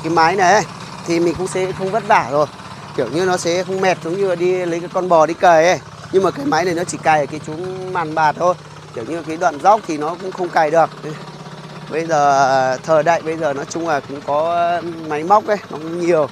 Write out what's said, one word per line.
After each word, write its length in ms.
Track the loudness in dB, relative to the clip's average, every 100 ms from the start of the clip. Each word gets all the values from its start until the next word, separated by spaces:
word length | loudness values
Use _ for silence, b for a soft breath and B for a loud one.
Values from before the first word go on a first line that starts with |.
cái 100 | 0
máy 220 | 4 4 4
này 180 | 4
ấy, 100 | 4 2 -8 -14 -14 -4
thì 120 | 0
mình 160 | 0 0
cũng 100 | -4
sẽ 240 | -2 -4
không 200 | -4 -2
vất 120 | -4 2
vả 200 | 2 4
rồi. 140 | 0 0 -2 -18 -16 -12 -6
Kiểu 100 | -4
như 140 | 0 0
nó 120 | 0
sẽ 260 | 0 -2
không 180 | -2 0
mệt 160 | 0 0
giống 140 | -2 -2
như 180 | 0 0
đi 300 | 0 0 -2
lấy 140 | -4
cái 100 | -4
con 160 | -4 4
bò 160 | 4 4
đi 80 |
cày 340 | 4 6 6 6
ấy. 120 | 2 -4 -18 -2
Nhưng 120 | 2
mà 80 | 2
cái 140 | -2 -2
máy 200 | 0 0
này 80 |
nó 100 | -2
chỉ 140 | -4 -2
cày 160 | 2 2
ở 60 | 0
cái 140 | -6 -10
chúng 480 | -10 -8 -8 -6
màn 220 | -6 -4 2
bạt 200 | 0 2
thôi. 160 | 0 0 -6 -18 -14 -10
Kiểu 80 | -8
như 160 | -8 -6
cái 100 | -2
đoạn 220 | -2 2
dốc 180 | 4 4 2
thì 100 | -4
nó 180 | -4 -6
cũng 100 | -10
không 180 | -6 -2
cày 220 | 2 2
được. 180 | 4 2 -2 -12 -12 -14 -16 -16 -16 -16 -16 -8
Bây 140 | -6 0
giờ, 260 | 2 4
à, 460 | 6 4 4 2 -2
thời 260 | 2 2
đại 180 | 4 2
bây 160 | 0 -2
giờ 160 | -2
nói 120 | -4 -6
chung 180 | -6 -2
là 120 | -2
cũng 220 | -4 -10 -2
có 560 | -2 0 0 0 -2 -4 -10 -6
máy 160 | -6
móc 240 | 2 2 2
ấy, 100 | -4 -4
nó 80 | -10
cũng 220 | -8 -4
nhiều 280 | 2 2 2